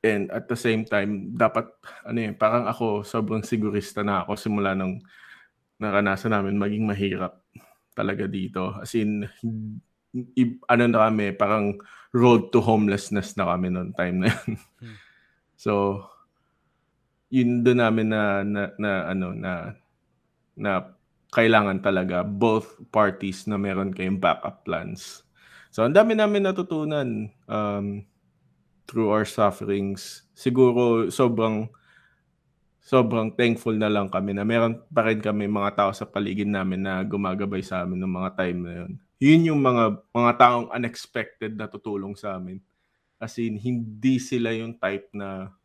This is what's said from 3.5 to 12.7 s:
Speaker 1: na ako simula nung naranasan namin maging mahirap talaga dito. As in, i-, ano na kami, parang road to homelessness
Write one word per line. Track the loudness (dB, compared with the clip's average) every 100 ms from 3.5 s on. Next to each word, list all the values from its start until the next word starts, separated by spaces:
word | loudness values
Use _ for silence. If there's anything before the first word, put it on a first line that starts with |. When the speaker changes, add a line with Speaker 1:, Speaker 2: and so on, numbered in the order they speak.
| -2 0 -2 -4 -6 -2
Speaker 1:
na | -2 -2
ako | -4
simula | -2 0 0 0
nung | -4 -6 -12 -20 -20 -20 _ _ _ _
naranasan | 0 2 2 0 0 0
namin | 0 0
maging | -2 -2 -2
mahirap | 0 -2 -2 -6 -8 _ -20 -20 _ _ -6
talaga | -4 -4 -6
dito. | -6 -6 -6 -6 -8
As | -6 -4
in, | -2 -4 -8 -8 -8 -8 -10 -12 _ _ _ -10 -6 0
i-, | 0 -2 0
ano | 4 4
na | 4 4
kami, | 2 -2 0
parang | 0 2 0 -4 -12 -20 -4
road | 4 8 6 6
to | 2
homelessness | 4